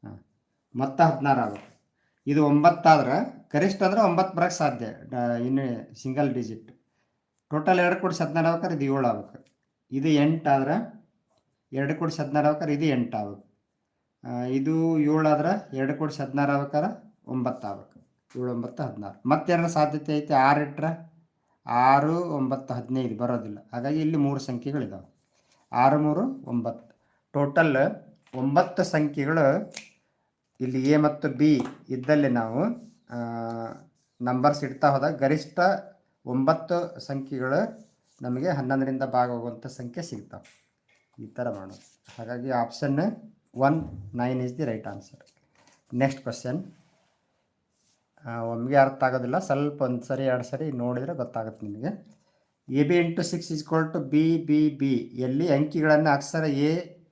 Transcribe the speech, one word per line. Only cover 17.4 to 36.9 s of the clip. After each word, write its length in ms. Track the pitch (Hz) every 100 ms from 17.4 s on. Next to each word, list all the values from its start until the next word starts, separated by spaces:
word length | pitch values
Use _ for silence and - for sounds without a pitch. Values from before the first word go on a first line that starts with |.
| 123 120 104
ಆಗ್ಬೇಕು. 340 | 98 - - _ _ _ 127
ಏಳು 120 | 123
ಒಂಬತ್ತು 300 | 120 120 -
ಹದಿನಾರು. 460 | 135 107 101 - 123
ಮತ್ತೇನಾರ 380 | 151 - 170 170
ಸಾಧ್ಯತೆ 500 | 165 147 151 147 151
ಐತೆ? 180 | 147
ಆರು 260 | 143 135 147
ಇಟ್ರೆ 520 | 147 143 156 165 - _ _ _ _ _ -
ಆರು, 540 | 120 127 139 151 170
ಒಂಬತ್ತು, 540 | 175 147 131 135 -
ಹದಿನೈದು 420 | 123 - 131 123 107
ಬರೋದಿಲ್ಲ. 420 | 120 120 107 104 -
ಹಾಗಾಗಿ 280 | 120 127 156
ಇಲ್ಲಿ 160 | 156 156
ಮೂರು 240 | 139 135
ಸಂಖ್ಯೆಗಳಿದಾವೆ. 760 | 139 123 139 143 107 95 - _ _ _ _ _ _
ಆರು 260 | 123 131 147
ಮೂರು 220 | 151 151 254 -
ಒಂಬತ್ತು. 540 | - 120 117 117 - _ _ _ _
ಟೋಟಲ್ 440 | 143 143 143 160 135 139 - - _ _
ಒಂಬತ್ತು 500 | 127 135 151 175 -
ಸಂಖ್ಯೆಗಳು 880 | 180 156 151 143 139 160 139 160 214 - - _ _ _ _ _ _ _
ಇಲ್ಲಿ 300 | 127 127 131
ಎ 60 | 151
ಮತ್ತು 320 | 151 147 131
ಬಿ 340 | 120 151 143 - - -
ಇದ್ದಲ್ಲಿ 400 | 131 123 151 143
ನಾವು, 360 | 120 113 120 202 240 - _ _
ಆ, 60 | 120 117 117 113 117 113 - - _ _ _
ನಂಬರ್ಸ್ 420 | 123 127 143 143
ಇಡ್ತಾ 260 | 135 135 147
ಹೋದಾಗ 260 | 139 143 147
ಗರಿಷ್ಠ 420 | 135 151 - - 180 - - - _ _ -
ಒಂಬತ್ತು 760 | 127 135 156 - 170 143